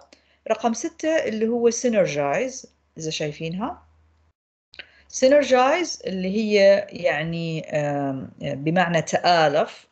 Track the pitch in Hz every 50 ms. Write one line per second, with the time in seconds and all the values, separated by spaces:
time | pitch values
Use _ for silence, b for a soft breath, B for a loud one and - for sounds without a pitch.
0 | - b b b b b b b b - 220 - - 233 226 - - 320 - -
1 | - 311 220 214 - - 220 214 220 226 240 240 233 233 220 - - 247 226 208
2 | 180 151 143 147 143 139 143 180 247 262 262 - - - _ _ _ _ _ 160
3 | 160 156 160 - 160 151 147 - 160 165 170 185 220 302 359 - _ _ _ _
4 | _ _ _ _ _ _ _ _ _ _ _ _ _ _ _ B B B B B
5 | B B - - 262 262 285 294 277 233 254 247 254 269 311 359 339 - - -
6 | - - 190 185 185 190 190 220 220 214 208 202 196 196 196 202 202 - - -
7 | 175 175 156 147 160 165 165 165 165 165 160 160 - - - 151 147 147 143 143
8 | 143 139 135 131 - - - - - 147 139 135 143 156 165 185 175 170 170 160
9 | 156 - - - - 170 175 165 156 147 143 156 226 - - - - _